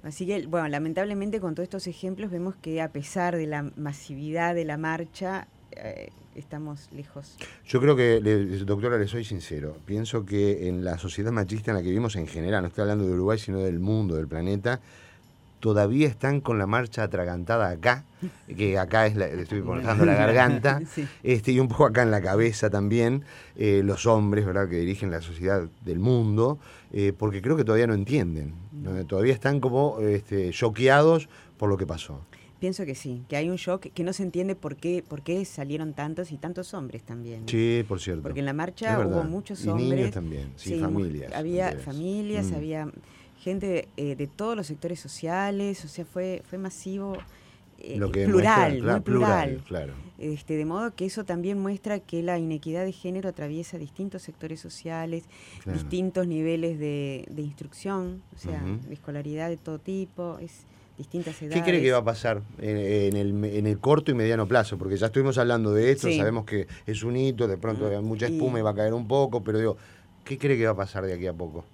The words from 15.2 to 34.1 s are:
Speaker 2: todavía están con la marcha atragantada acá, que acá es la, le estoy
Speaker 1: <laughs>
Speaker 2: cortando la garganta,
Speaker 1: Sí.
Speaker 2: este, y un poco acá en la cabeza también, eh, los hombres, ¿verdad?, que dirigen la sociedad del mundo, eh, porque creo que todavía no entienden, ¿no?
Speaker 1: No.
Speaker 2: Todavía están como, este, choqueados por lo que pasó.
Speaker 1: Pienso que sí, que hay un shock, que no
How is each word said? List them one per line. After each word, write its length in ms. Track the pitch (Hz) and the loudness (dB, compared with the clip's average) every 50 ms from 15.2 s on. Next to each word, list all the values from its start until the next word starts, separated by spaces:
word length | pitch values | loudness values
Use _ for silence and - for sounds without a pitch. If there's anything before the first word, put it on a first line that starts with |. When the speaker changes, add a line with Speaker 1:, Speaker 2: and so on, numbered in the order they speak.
| - - - - - - - _ | -20 -20 -20 -20 -20 -20 -18 _
Speaker 2:
todavía 480 | - 113 104 104 104 101 120 143 156 147 | 0 2 4 4 4 4 4 4 4 4
están 320 | 120 - - 135 143 143 | 2 0 0 2 2 2
con 160 | 143 - 117 | 0 0 0
la 100 | 104 95 | 0 2
marcha 360 | 98 113 120 123 110 - - 110 | 2 2 0 0 -2 -2 -4 -2
atragantada 680 | 92 92 95 87 87 87 87 85 - 113 117 104 90 | -2 0 -2 -2 -2 -4 -4 -2 0 2 2 2 2
acá, 340 | 87 80 82 123 123 135 - - - - - 175 - - - - - | 0 2 2 2 2 2 -2 -16 -14 -12 -12 -12 -12 -14 -16 -12 -2
que 200 | 92 107 98 95 | 0 2 2 4
acá 300 | 95 92 90 110 110 110 | 2 2 4 4 4 4
es 80 | 107 107 | 4 4
la, 120 | 104 95 | 2 0
le 160 | 76 80 90 87 | 0 -2 -6 -6
estoy 180 | - 104 101 | -4 -4 -4
Speaker 1:
<laughs> 20 | 90 | -2
Speaker 2:
cortando 420 | 87 90 82 - - 110 107 170 | -2 -2 -2 0 2 4 6 8
la 80 | 170 - | 8 8
garganta, 680 | 104 107 110 113 127 - 147 143 117 110 139 135 147 165 | 8 6 6 8 8 8 8 6 4 2 2 2 2 -2
Speaker 1:
Sí. 220 | 165 - 160 143 139 - - - | -6 -6 -6 -6 -6 -8 -4 2
Speaker 2:
este, 300 | - 127 113 107 135 127 | 2 2 4 4 4 4
y 60 | 127 | 4
un 100 | 131 120 | 4 4
poco 160 | 113 - 143 | 6 6 6
acá 160 | 120 110 123 123 | 6 8 4 4
en 80 | 113 | 6
la 100 | 107 101 | 4 2
cabeza 480 | 87 92 95 107 113 113 107 - - 104 | 2 2 4 4 4 4 2 2 0 2
también, 540 | 98 101 101 101 113 120 117 117 131 139 143 - - - - - - | 2 2 2 4 4 4 4 4 2 0 -2 -8 -18 -20 -20 -18 -6
eh, 260 | - 110 104 98 98 98 | 0 2 4 6 6 4
los 220 | 98 95 - - | 4 0 2 4
hombres, 400 | 120 113 110 104 101 104 104 104 | 6 6 6 6 4 4 2 2
¿verdad?, 220 | 95 90 101 98 | 2 2 0 0
que 80 | 87 87 | 0 0
dirigen 320 | 85 85 90 101 101 104 95 | 0 0 0 0 -2 -2 -2
la 120 | 82 82 | -2 -4
sociedad 480 | 82 87 85 80 90 92 98 95 85 82 - - - | -6 -8 -8 -4 0 0 2 0 0 -4 -10 -12 -8
del 140 | 90 85 85 | -4 -2 2
mundo, 600 | 101 123 127 120 117 107 104 107 113 131 147 147 - - - - - - | 4 4 4 4 4 2 4 4 2 2 0 -2 -8 -20 -20 -20 -18 -8
eh, 220 | - 101 101 98 95 | -2 0 0 0 0
porque 240 | - 107 107 98 98 | 0 -2 -2 -2 0
creo 140 | 92 127 160 | 0 2 2
que 80 | 156 127 | 2 4
todavía 240 | 104 110 113 120 | 4 6 4 6
no 60 | 117 110 | 4 4
entienden, 600 | 101 98 117 139 147 98 87 80 78 73 76 80 85 95 104 151 | 2 2 2 2 2 2 0 -2 -4 -6 -8 -10 -12 -14 -14 -12
¿no? 180 | 147 95 95 | -10 -6 -6
Speaker 1:
No. 140 | 92 92 90 | -4 -4 -4
Speaker 2:
Todavía 280 | 76 101 95 107 127 131 | -2 0 4 4 4 4
están 280 | 110 - 135 143 139 | 4 2 0 2 2
como, 380 | 123 131 120 135 143 147 110 113 | 2 2 2 2 2 2 0 0
este, 480 | 107 107 104 101 104 - 104 98 92 90 | 2 2 2 2 0 -2 -2 0 0 0
choqueados 800 | 82 - 123 113 104 107 127 131 135 143 151 160 165 160 151 - - - - - - | 0 0 0 0 2 4 6 8 8 8 8 8 6 6 2 -4 -18 -20 -20 -20 -8
por 120 | - 110 101 | -2 2 2
lo 80 | 98 | 2
que 80 | 90 92 | 2 0
pasó. 320 | 73 80 78 - - 73 67 - _ - - - - - - | -4 -4 -8 -8 -10 -12 -14 -14 _ -20 -20 -20 -20 -10 -6
Speaker 1:
Pienso 260 | 185 185 185 - 190 | -4 -4 -4 -4 -6
que 100 | 147 135 | -8 -8
sí, 280 | - - 139 123 123 123 - | -10 -8 -10 -10 -10 -8 -6
que 60 | 147 | -4
hay 120 | 143 156 170 | -2 -2 -2
un 60 | 185 | -2
shock, 300 | 175 - 185 180 190 - - - | -2 -2 -4 -4 -4 -6 -10 -6
que 100 | - 170 | -4 -4
no 80 | 180 | -4